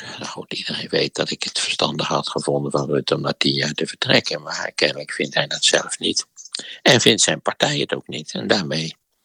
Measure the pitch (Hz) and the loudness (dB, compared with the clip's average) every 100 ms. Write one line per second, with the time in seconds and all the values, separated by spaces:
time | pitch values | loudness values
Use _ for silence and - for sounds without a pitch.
0 | - - - - - - - - - - | -8 -10 -10 -10 -8 -6 -6 -6 -2 0
1 | 80 - - - - - - - - 73 | 0 -2 -4 -4 -4 -4 -2 0 0 0
2 | 76 73 - - - 73 71 71 69 71 | 0 -2 -2 -2 0 0 0 0 2 0
3 | 67 71 71 - 71 69 73 - - - | 0 0 0 0 0 0 -2 -2 -4 -2
4 | - 135 - 78 76 - - - 73 69 | 4 4 2 -4 -6 -6 -6 0 0 0
5 | 76 - 71 - 73 69 - 76 - - | -6 -4 -2 0 -2 2 4 4 2 -2
6 | 85 - - - - - - - - 123 | -2 -2 -4 -10 -12 -12 -12 0 4 6
7 | 131 110 - 80 - - 143 147 - 69 | 6 6 4 2 -2 0 0 0 -2 -4
8 | - - 156 - 101 107 76 78 80 - | -6 -10 -8 -4 2 2 2 -2 -4 -8
9 | _ _ | _ _